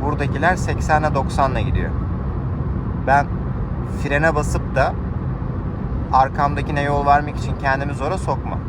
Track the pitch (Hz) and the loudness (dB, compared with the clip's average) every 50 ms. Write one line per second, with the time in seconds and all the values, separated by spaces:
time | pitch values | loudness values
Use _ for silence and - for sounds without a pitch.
0 | 135 147 147 147 147 135 - 135 156 175 185 180 - - 143 131 - - 156 151 | -2 -2 -2 -2 -2 -2 -2 2 2 2 2 2 0 -2 0 -2 2 2 2 2
1 | 156 151 139 139 135 - - 156 139 - - 143 135 - - - - - - - | 4 2 0 0 0 0 2 2 2 2 2 0 0 2 0 0 0 0 -2 -2
2 | - - - - - - - - - - - - - - - - - - - - | -2 -2 -4 -4 -4 -4 -4 -4 -4 -4 -4 -2 -2 -2 -2 -2 -2 -4 -4 -2
3 | - 127 135 143 143 - - - - - - - - - - - - - - - | 2 4 4 4 4 2 -2 -4 -4 -4 -2 -2 -2 -4 -4 -4 -4 -4 -4 -2
4 | - 143 139 147 151 165 156 151 147 - - - - - - 131 131 127 117 - | -2 0 2 4 4 4 4 2 0 0 -2 -2 -2 0 2 2 2 2 0 -2
5 | - - - - - - - - - - - - - - - - - - - - | -4 -4 -4 -4 -4 -4 -4 -4 -4 -4 -4 -4 -4 -4 -4 -4 -4 -4 -4 -4
6 | - - - 131 135 135 - - 143 143 143 143 131 - 147 143 143 143 147 143 | -2 2 4 4 4 4 2 0 0 0 0 0 -2 -2 0 0 0 2 0 2
7 | 143 143 143 147 147 147 143 - 127 135 131 - - 139 135 135 139 139 - - | 4 6 6 6 4 0 -4 -4 -4 -4 -4 -2 0 0 0 0 0 -4 -4 -2
8 | 135 156 185 185 - - 139 127 - - - - - | -2 -2 -2 -2 -2 -2 -2 -2 -4 -6 -6 -6 -6